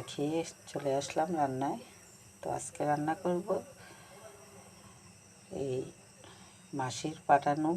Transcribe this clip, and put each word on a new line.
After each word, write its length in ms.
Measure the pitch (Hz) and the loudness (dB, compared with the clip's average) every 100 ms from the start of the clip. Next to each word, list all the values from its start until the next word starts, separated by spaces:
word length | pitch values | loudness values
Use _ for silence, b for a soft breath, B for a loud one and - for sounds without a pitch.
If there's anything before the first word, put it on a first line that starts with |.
| - | 2
খেয়ে 300 | - 147 165 165 - - | -2 0 0 -2 -8 -8
চলে 200 | - 143 135 | -2 2 2
আসলাম 300 | 139 165 165 165 | 2 0 2 2
রান্নায়। 380 | 139 131 139 117 - B B - - - | 2 2 0 -2 -8 B B -20 -20 -8
তো 60 | - 135 | -4 -2
আজকে 240 | - - 147 | -4 -2 2
রান্না 240 | 147 151 160 | 2 2 0
করব 240 | 180 175 - 185 - - B B B B B B B B B B B B B - - - - 160 | 0 0 0 -2 -2 -16 B B B B B B B B B B B B B -20 -20 -20 -8 -4
এই 120 | 139 127 - - - - - B B B B 139 | -2 -2 -4 -10 -20 -20 -20 B B B B -2
মাসির 380 | 127 - 156 160 - | -2 -2 -4 0 6
পাঠানো, 400 | 143 147 143 156 | 6 6 4 4